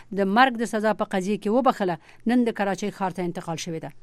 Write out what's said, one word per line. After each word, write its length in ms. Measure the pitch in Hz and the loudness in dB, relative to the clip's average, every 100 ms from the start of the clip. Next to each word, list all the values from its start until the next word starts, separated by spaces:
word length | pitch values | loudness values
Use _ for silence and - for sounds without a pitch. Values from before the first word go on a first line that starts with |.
| - 190 | -6 -2
د 140 | 196 208 | 2 6
مرګ 260 | 262 226 | 4 4
د 120 | 233 220 | -2 0
سزا 220 | 214 202 | 0 0
په 20 | 208 | -2
قضیه 240 | 196 185 208 | -2 0 -2
کې 60 | 202 233 | 0 2
وبخله، 400 | 254 - 190 160 - - - | 4 2 0 -4 -8 -6 0
نن 180 | 247 233 | 2 2
د 80 | 214 | 0
کراچۍ 320 | 196 185 208 190 | -2 -2 -4 -4
ښار 140 | 190 180 | -4 -4
ته 120 | 175 | -4
انتقال 320 | 175 170 160 - | -6 -6 -8 -6
شوې 200 | 160 147 | -8 -10
ده. 40 | - | -14